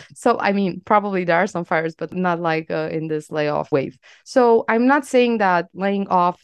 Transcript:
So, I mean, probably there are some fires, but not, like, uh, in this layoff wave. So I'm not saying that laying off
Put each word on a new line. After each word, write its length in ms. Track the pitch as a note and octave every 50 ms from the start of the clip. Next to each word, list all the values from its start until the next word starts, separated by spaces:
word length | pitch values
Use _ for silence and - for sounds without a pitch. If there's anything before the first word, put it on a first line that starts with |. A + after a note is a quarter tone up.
| - - -
So, 240 | - - C4 A3+ -
I 120 | - G3+ G3+
mean, 280 | G3+ G3 F3+ - F3+ -
probably 400 | - A3 G#3 G3+ G#3 F#3+ F#3 F3+
there 120 | E3+ E3
are 100 | E3+ F#3+
some 180 | G#3+ - E3+ E3+
fires, 300 | - F3+ D#3+ D#3+ E3 E3
but 180 | - E3+ E3 -
not, 260 | F3+ F3+ F3+ E3+ E3
like, 300 | F3 E3 D#3+ D#3+ D#3+ -
uh, 180 | E3+ D#3+ D#3 -
in 180 | - D#3+ D#3 D#3+
this 220 | D#3 D3+ D3+ -
layoff 400 | D#3 D#3 D3+ D3 D3 D3+ D3+ -
wave. 280 | D3+ C#3 C#3 - - _ _ - - _ _
So 400 | - - C4 B3 A#3 A3+ A3+ - -
I'm 180 | A3+ A#3 A#3+
not 200 | B3+ C#4 D4 C4+
saying 320 | - - B3 B3 A#3+ A#3 A3
that 280 | G3+ F#3 F3+ E3+ E3+ - _
laying 340 | F3 F#3+ G3+ G3+ G3 G3 -
off 320 | F#3 F3+ F3 F3+ F3 -